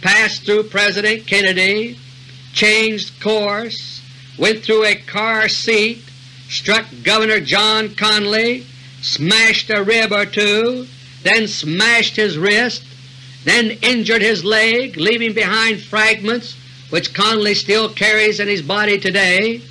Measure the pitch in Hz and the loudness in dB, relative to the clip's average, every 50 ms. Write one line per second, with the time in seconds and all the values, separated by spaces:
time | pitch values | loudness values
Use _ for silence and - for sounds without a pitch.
0 | - 185 202 214 220 208 - - - - 208 214 214 214 - 196 208 208 196 202 | 2 2 2 4 2 0 -2 -6 -2 0 0 0 0 0 0 0 0 2 0 0
1 | 208 214 220 220 220 - 202 202 202 190 185 180 190 190 202 214 220 233 247 - | 0 0 -2 -2 -2 -2 0 2 2 2 2 2 2 2 2 0 -4 -6 -10 -16
2 | - - - - - - - - - - - - 214 214 214 220 220 220 220 208 | -20 -20 -20 -20 -20 -20 -20 -20 -20 -8 -4 0 2 4 4 4 2 0 -2 -4
3 | - - - - - 208 220 214 208 208 202 208 233 226 - - - - - - | -8 -10 -12 -6 -2 0 0 0 0 -2 -2 -4 -6 -8 -10 -12 -12 -14 -16 -16
4 | - - - - - - - - 139 208 220 220 - - 214 220 214 214 202 196 | -18 -20 -20 -20 -20 -20 -8 0 0 0 0 0 0 2 2 4 4 2 0 -2
5 | - - - 202 214 226 220 220 220 214 - - - - 226 214 208 226 233 226 | -4 -8 -6 -4 -2 -2 0 0 0 0 -2 -2 -2 0 2 2 2 0 -2 -6
6 | - - - - - - - - - - - - - - 208 226 220 - - 120 | -14 -20 -20 -20 -20 -20 -20 -20 -16 -10 -10 -8 -2 0 0 0 0 -4 -16 -6
7 | 120 175 208 220 220 220 220 208 160 127 160 196 214 214 220 220 220 214 - - | -2 0 2 2 2 2 0 0 0 0 0 0 2 2 2 0 -2 -4 -4 -2
8 | 208 214 214 214 208 202 208 220 226 233 247 254 - - - - - - - - | 0 0 0 0 0 0 0 0 0 0 -2 -4 -8 -16 -20 -20 -20 -20 -20 -10
9 | - - - - 143 170 208 220 226 220 214 - - - 214 208 196 196 226 226 | -6 -6 -4 -2 0 0 2 4 4 4 2 0 -2 -2 -2 -2 0 2 2 2
10 | 226 220 208 208 208 196 - 208 208 208 202 214 226 233 254 254 254 247 - - | 2 0 0 -2 -2 -2 -2 0 0 2 2 2 0 0 -2 -4 -8 -12 -18 -20
11 | - - - - - 175 208 226 220 208 - - - 151 156 180 214 226 233 233 | -20 -20 -20 -4 0 2 2 2 0 -2 -6 -6 -6 -4 -2 0 2 4 4 2
12 | 214 - - - 214 208 165 151 165 202 208 220 247 247 - - - - - - | 2 0 0 0 -2 -2 0 -2 0 2 2 2 0 0 -4 -8 -12 -16 -20 -20
13 | - - - - - - - - - - 190 240 233 220 220 - - 226 254 233 | -20 -20 -20 -20 -20 -20 -20 -8 -2 0 2 2 2 0 -2 -2 0 0 0 0
14 | 214 180 226 233 202 220 220 180 156 196 214 214 220 226 226 240 262 262 185 - | 0 0 0 2 2 2 0 0 0 0 2 2 2 2 2 0 -2 -4 -6 -2
15 | 156 202 233 233 233 226 208 220 214 180 202 220 226 226 220 185 - - - 214 | 0 0 0 0 -2 -2 -2 -2 -2 0 0 0 0 0 0 -2 -6 -6 -2 0
16 | 214 220 220 208 190 208 233 240 226 - - - - - - - - - - 170 | 2 2 0 0 -2 -4 -4 -4 -4 -10 -16 -18 -20 -20 -20 -20 -14 -4 -4 -4
17 | 175 - - - 202 214 226 214 208 208 208 - - - 196 220 226 208 - - | -4 -2 -2 0 0 2 2 2 2 0 0 -2 0 0 0 2 0 -2 -2 0
18 | 196 214 214 214 214 214 208 - 208 202 208 190 156 139 190 208 208 208 208 196 | 0 2 4 4 4 2 2 0 -2 -2 -2 -2 -2 -4 -2 0 0 0 0 0
19 | - 190 180 202 196 180 180 185 208 226 226 233 - - | 0 -2 0 2 2 4 2 2 2 0 -2 -6 -10 -18